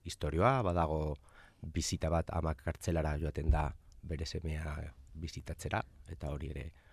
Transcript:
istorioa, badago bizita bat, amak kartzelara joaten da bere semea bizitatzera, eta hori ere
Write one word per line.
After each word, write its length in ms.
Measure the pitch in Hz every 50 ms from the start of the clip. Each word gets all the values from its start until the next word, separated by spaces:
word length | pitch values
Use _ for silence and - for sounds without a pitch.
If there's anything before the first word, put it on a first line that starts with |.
| -
istorioa, 580 | 90 - - - 76 73 82 95 123 135 131
badago 560 | 113 92 85 87 82 78 78 78 78 76 73 - - - - - - - - -
bizita 460 | - 80 76 80 76 - - 80 - 80
bat, 200 | 82 82 78 -
amak 320 | - 82 82 80 76 -
kartzelara 560 | - - 80 - - - 85 82 78 76 76 73
joaten 320 | 80 76 - - 76 78
da 240 | 78 78 76 73 - - - - - -
bere 240 | - 82 82 76 80
semea 680 | - - - 80 82 76 76 78 78 73 78 76 71 - - - - -
bizitatzera, 680 | 80 80 82 - - - - 80 - - - - - - - - - - -
eta 220 | 82 - 76 73
hori 200 | 71 73 76 71
ere 220 | 73 - - 76 - - - -